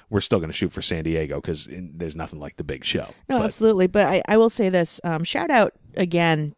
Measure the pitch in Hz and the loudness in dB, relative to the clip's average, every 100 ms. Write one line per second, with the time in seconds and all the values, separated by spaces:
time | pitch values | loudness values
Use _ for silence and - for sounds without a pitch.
0 | - 104 - 104 80 - 90 98 - 85 | -4 -2 0 0 0 -4 -4 -2 -4 -2
1 | 80 80 73 71 - 78 - 87 87 80 | -2 -2 -2 -4 -6 -6 -8 -14 -14 -10
2 | 82 78 - 76 71 - 73 69 - - | -10 -8 -10 -12 -12 -10 -10 -8 -4 -4
3 | - - - 254 214 - 220 196 185 208 | -4 -10 -2 0 0 2 4 4 4 4
4 | 160 185 - 220 226 - 190 180 165 - | 2 2 4 4 4 4 2 2 0 -4
5 | 175 160 170 - 339 254 196 - - - | -4 -4 -2 -2 2 4 2 0 -8 -4
6 | 180 170 170 156 151 | 0 2 4 2 -2